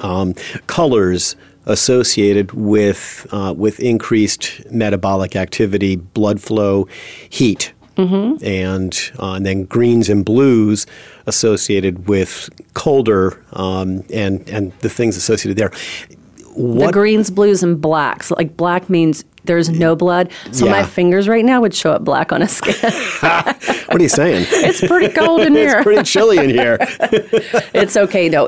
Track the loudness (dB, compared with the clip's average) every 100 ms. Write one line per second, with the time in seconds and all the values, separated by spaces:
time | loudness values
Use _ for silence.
0 | -6 -4 -4 -6 -12 -14 -6 -2 2 4
1 | 2 0 -2 -8 -16 _ -4 0 2 2
2 | 2 2 2 2 0 -2 0 2 2 0
3 | -8 -16 -10 -6 -4 -2 -2 0 0 0
4 | 0 0 0 -2 -8 -12 -8 -4 -2 -2
5 | 0 -2 -2 -4 -4 -2 0 0 0 -2
6 | -4 -2 0 -2 -2 -2 0 0 -2 -8
7 | -20 -20 -10 0 0 0 -6 -14 _ -2
8 | 0 0 -2 -4 -4 -4 -2 -4 -4 -6
9 | -10 -8 -8 -4 -4 -4 -2 0 4 4
10 | 2 2 2 4 4 4 2 0 -4 -14
11 | -20 -12 -6 0 0 0 0 0 -2 -2
12 | -2 0 -2 -6 -14 -18 -14 -4 0 2
13 | 4 2 2 -2 _ -6 -4 -4 -4 -6
14 | -6 -4 -2 -4 -6 -6 -6 -6 -6 -2
15 | -2 -2 -2 -2 -2 -2 -2 -4 -14 -14
16 | -18 -20 -20 -20 -14 -6 -2 0 2 2
17 | 2 2 0 2 2 4 2 0 0 0
18 | 0 -4 -4 -4 -4 -2 -2 -2 0 2
19 | 2 0 -8 _ -2 0 0 2 2 2
20 | 2 0 -2 -6 -8 0 2 2 0 0
21 | 2 2 2 2 4 2 2 0 0 0
22 | 0 -2 -2 -2 -2 -2 -4 -2 -2 -4
23 | -6 -4 0 0 -2 -4 -6 -6 -2 0
24 | 2 2 2 0 0 0 0 0 0 2
25 | 2 2 2 4 4 4 4 2 4 2
26 | 2 2 4 4 4 2 2 0 -2 -2
27 | 0 0 0 -2 0 -4 -2 0 0 2
28 | 2 2 2 2